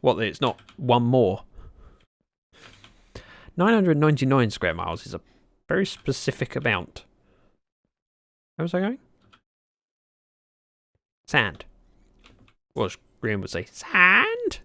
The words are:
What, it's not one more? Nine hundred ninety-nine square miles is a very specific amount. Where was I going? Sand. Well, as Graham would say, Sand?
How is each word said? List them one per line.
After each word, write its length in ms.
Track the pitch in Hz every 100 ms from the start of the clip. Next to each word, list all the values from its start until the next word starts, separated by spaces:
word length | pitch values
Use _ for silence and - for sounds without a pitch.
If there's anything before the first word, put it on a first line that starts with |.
What, 180 | 143 98
it's 180 | 107 -
not 200 | 127 - - -
one 280 | 127 120
more? 400 | 120 127 104 95 - - - - - _ _ _ _ _ _ _ - - - _ _ - - - - -
Nine 160 | 190
hundred 240 | 226 185 151
ninety-nine 540 | 156 147 131 135 117
square 240 | - 90
miles 320 | 82 87 85 -
is 80 |
a 60 | 87 _ _ _ _ _
very 180 | 175 196
specific 680 | - - 131 - - 127 -
amount. 480 | - 101 - - - _ _ _ _ _ _ _ _ _ _ _ _ _ _ -
Where 80 |
was 100 | 170
I 60 | 180
going? 180 | 196 262 _ _ _ _ _ _ _ _ _ _ _ _ _ _ _ _ _ _ _ _ _ _ -
Sand. 380 | 147 107 78 - _ _ _ _ _ - _ - _ _
Well, 120 | - 95
as 120 | - _ _
Graham 200 | 113 104
would 100 | 95
say, 160 | - 90
Sand? 920 | - - - 180 202 427 466 466 -